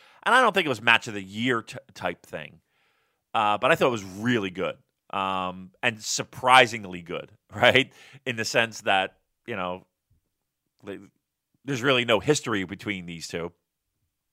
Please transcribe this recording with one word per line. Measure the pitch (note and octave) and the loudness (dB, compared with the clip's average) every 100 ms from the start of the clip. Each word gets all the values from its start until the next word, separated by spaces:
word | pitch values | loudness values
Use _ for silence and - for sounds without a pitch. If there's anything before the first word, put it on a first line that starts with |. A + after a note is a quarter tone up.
| - - | -20 -10
And | - | 0
I | B3 | 4
don't | A#3+ | 4
think | F#3+ D#3 | 2 -2
it | |
was | A2 | 0
match | A#2+ A2+ A#2+ | 4 4 2
of | |
the | G2+ | -8
year | F#2+ G#2 B2 A#2 | -10 -4 -2 -2
t-, | - - - | -4 -16 -18
type | - F2+ F2 - | -8 -8 -8 -14
thing, | E2+ D2+ E2 _ _ _ _ _ _ _ A2+ | -16 -16 -20 _ _ _ _ _ _ _ -2
uh, | G#2 G#2 | 0 2
but | B2+ | 2
I | E3 | 4
thought | D#3 | 2
it | |
was | A#2 | 0
really | F#2+ F#2+ A#2+ A#2+ G2 | -6 -6 -2 0 -2
good, | F2 E2 - _ _ _ | -4 -6 -6 _ _ _
um, | G2 F#2+ F#2+ F#2 F#2 F#2 _ | -4 -2 -2 -4 -8 -16 _
and | B2 G#2+ | -4 -4
surprisingly | - - A#2 - B2+ B2+ B2 A2+ G2 F2+ | -6 -6 -8 -4 6 8 8 2 -10 -12
good, | E2+ D#2 D2 _ | -10 -10 -10 _
<laughs> | _ G2+ | _ 4
right? | A#2+ B2 C3+ - - C3+ - | 6 6 2 -6 -20 -12 -8
In | A2+ | -6
the | A2 | -2
sense | B2+ A2+ G#2+ | 0 0 -4
that, | A2 G2 F#2+ - _ _ - | 0 2 0 -6 _ _ -12
you | G#2+ | -8
know, | F2+ F2+ - _ _ _ _ _ _ _ _ _ | -6 -8 -14 _ _ _ _ _ _ _ _ _
th-, | G#2 F#2+ G2+ _ _ _ _ _ B2+ | -16 -16 -18 _ _ _ _ _ -8
there's | C3+ | -2
really | C3 B2+ A#2+ | 2 2 4
no | G#2+ | 2
history | A2+ D3 - G#2 | 4 0 0 -4
between | F2+ G2 G#2 F#2+ F2 | -4 -8 -8 -8 -10
these | E2+ - | -12 -10
two, | E2+ E2+ - _ _ _ _ _ _ _ | -8 -8 -12 _ _ _ _ _ _ _